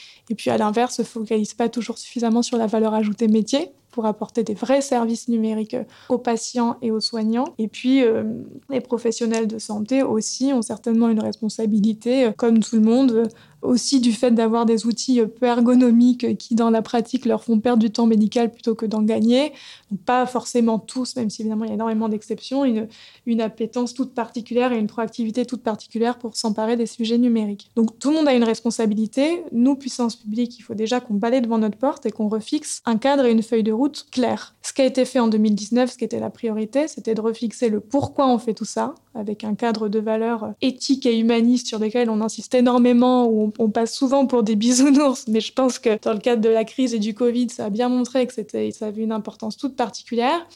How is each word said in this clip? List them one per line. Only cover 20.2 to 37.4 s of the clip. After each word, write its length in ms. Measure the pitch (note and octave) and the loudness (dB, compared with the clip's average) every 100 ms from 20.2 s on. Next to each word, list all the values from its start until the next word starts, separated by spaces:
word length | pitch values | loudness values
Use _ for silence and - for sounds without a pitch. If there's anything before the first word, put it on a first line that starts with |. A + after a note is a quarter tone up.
| B3 | 0
forcément 540 | B3 - B3 A#3 A3 | -4 -2 0 2 0
tous, 340 | - C4 B3 | -4 -8 -8
même 160 | B3+ A3 | -6 -6
si 120 | - | -4
évidemment 220 | A3 G#3+ | -4 -4
il 40 | A3+ | -4
y 20 | |
a 40 | |
énormément 340 | G#3 A3+ A3 A3 | -4 -2 -2 -2
d'exceptions, 560 | G#3 - A3 - C4+ | -4 -6 -10 -4 -2
une, 240 | C#4 A3 A3 - - - - | 0 0 -4 -12 -20 -12 -2
une 140 | A3+ | -2
appétence 540 | A3 A3 A3 B3 A#3+ | -2 -4 -6 -4 -4
toute 180 | - C4 | -4 -6
particulière 600 | - A3+ B3+ G#3+ A#3 B3 | -4 -6 -8 -4 0 0
et 60 | A#3 | 0
une 100 | G#3+ | -2
proactivité 580 | - A3 - A3 A3 A#3+ | -4 -6 -4 -4 -2 -4
toute 160 | A3+ | -4
particulière 560 | - G#3+ - A3 A#3 A#3+ | -4 -6 -8 -2 -2 -2
pour 160 | A3+ - | -8 -4
s'emparer 400 | A3+ G#3 A3 A#3 | -4 -2 0 0
des 100 | A3+ | -2
sujets 320 | - A3 A#3 | -4 -2 2
numériques. 520 | B3 A3+ G#3 G3+ - - | 2 2 -2 -6 -6 -2
Donc, 200 | A3 - | -2 0
tout 100 | C4+ | -2
le 60 | D#4 | 2
monde 100 | D4 | 4
a 80 | |
une 80 | B3+ | 4
responsabilité. 1000 | A#3 A3+ A#3+ A3 A3 G#3 A3 - D4 F4 D#4+ | 2 0 -2 -2 0 0 -2 0 0 -2 -4
Nous, 240 | A#3 B3 C#4 | 0 2 2
puissance 400 | B3+ - A#3+ - | -4 -4 -4 -4
publique, 420 | G#3+ G#3+ A#3+ - | -8 -4 -4 -6
il 40 | |
faut 120 | - | -12
déjà 240 | G#3 A3 B3 | -6 -2 -2
qu'on 160 | B3 | -2
balaye 280 | G3+ A#3 C4 | -2 2 2
devant 160 | A#3+ A3+ | 2 0
notre 200 | A3 G#3+ | 0 0
porte 280 | C4+ D4+ A#3 | -4 -2 -6
et 40 | |
qu'on 180 | G3+ G#3+ | -4 -2
refixe 540 | A3 G#3 D4+ D4+ - - | -4 -4 -4 -4 -8 -2
un 100 | A3 | 0
cadre 280 | C4+ C#4 | 2 2
et 60 | B3 | 4
une 140 | A3+ | 2
feuille 180 | A3 A#3 | 2 0
de 80 | G#3+ | 0
route 140 | A3 C#4+ C#4+ - | 0 -2 -4 -8
claire. 440 | - A3+ G#3+ - _ | -2 -2 -2 -8 _
Ce 100 | - | -6
qui 80 | - | 0
a 60 | C4 | 2
été 180 | C4+ | 2
fait 160 | B3 C4 | 0 2
en 80 | A3+ | 2
deux 80 | G#3+ | 2
mille 180 | G#3+ | 2
dix-neuf, 380 | G#3 G#3 A#3+ B3+ | 0 0 0 0
ce 60 | - | -2
qui 60 | |
était 140 | A3 A3+ | -6 -6
la 120 | A3 | -8
priorité, 580 | - A#3 G#3+ A3 C4+ D4+ | -6 -6 -4 -4 -2 -2
c'était 260 | - A3 | -4 -4
de 60 | A3 | -2
refixer 480 | A3 A3+ | -2 -4